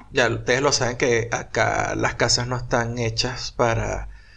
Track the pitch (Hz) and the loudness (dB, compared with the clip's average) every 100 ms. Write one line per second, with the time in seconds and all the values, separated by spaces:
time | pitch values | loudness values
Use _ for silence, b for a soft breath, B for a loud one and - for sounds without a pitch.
0 | - 135 117 113 113 123 143 - 120 123 | -4 2 2 2 0 2 2 2 0 0
1 | 135 117 110 123 - 120 107 104 - 110 | 2 2 0 -4 -4 0 2 2 -2 0
2 | 113 - 120 - 123 123 123 123 117 120 | -2 0 0 0 0 -4 0 0 0 -2
3 | 113 113 123 120 - - 120 113 104 95 | -4 -2 -4 -4 -6 2 2 2 -2 -4
4 | - b b | -8 b b